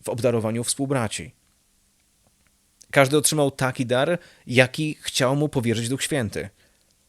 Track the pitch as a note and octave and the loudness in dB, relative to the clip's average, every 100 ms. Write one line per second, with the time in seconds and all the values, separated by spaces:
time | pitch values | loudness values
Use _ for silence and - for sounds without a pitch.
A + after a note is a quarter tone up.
0 | - A#2 B2 A#2 G#2+ A2+ A#2+ - C#3 C#3 | -6 0 2 2 0 -2 -4 -4 -2 -2
1 | G#2+ - D#2 - _ _ _ _ _ _ | -2 -6 -10 -18 _ _ _ _ _ _
2 | _ _ _ _ _ _ _ _ - C#3+ | _ _ _ _ _ _ _ _ 0 2
3 | C3+ D3 - D#3 C#3 C3+ C3 C3 A#2+ B2 | 4 4 2 2 0 0 -4 -2 0 0
4 | D#3 F3 - - - B2 B2+ - D#3 D3+ | 0 -2 -6 -20 0 4 4 2 -6 -6
5 | - - B2+ C#3+ D3 C3+ A#2 A2 A#2 C3+ | -6 0 2 2 0 0 0 0 -2 -4
6 | - D3 G#2 D#2+ F#2+ - _ _ _ _ | -2 -2 -2 -6 -10 -14 _ _ _ _